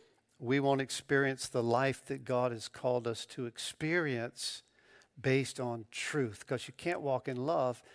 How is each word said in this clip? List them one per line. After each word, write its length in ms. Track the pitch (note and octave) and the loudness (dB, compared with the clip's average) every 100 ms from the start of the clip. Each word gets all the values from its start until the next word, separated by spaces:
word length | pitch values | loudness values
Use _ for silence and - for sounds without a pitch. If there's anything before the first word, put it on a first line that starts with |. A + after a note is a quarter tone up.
| - _ _ _ | -20 _ _ _
we 200 | A#2+ C#3 | 0 4
won't 220 | C#3 C#3 | 4 4
experience 680 | C3 - - C#3 C#3 C3+ - | 2 -6 2 4 4 0 -2
the 160 | B2+ | 0
life 400 | A#2 A#2 C3+ B2+ - | 4 4 4 0 -6
that 180 | C3+ B2 | -8 -2
God 260 | B2 B2+ | 0 2
has 160 | A#2 - | -2 -8
called 400 | - C3 B2 A#2 | -4 0 2 0
us 180 | A2+ - | -4 -8
to 180 | - A#2+ | -8 -8
experience 1160 | - - - D#3 F3 D#3 B2 A#2 - - - - _ _ - _ - | -6 -10 -4 0 2 2 -2 -4 -6 -8 -8 -14 _ _ -20 _ -4
based 420 | B2 C3 C3 - | 2 2 2 -4
on 240 | B2 A#2 G#2+ | -4 -4 -8
truth, 560 | - - D3+ B2 G2+ - | -8 -4 0 -2 -4 -4
'cause 220 | B2+ - | -4 -4
you 60 | |
can't 260 | - E3+ F3 | -6 -4 -2
walk 300 | C#3+ B2+ - | 0 0 -2
in 80 | B2+ | -2
love 440 | C3+ E3 B2+ A#2+ - | 0 2 2 0 -8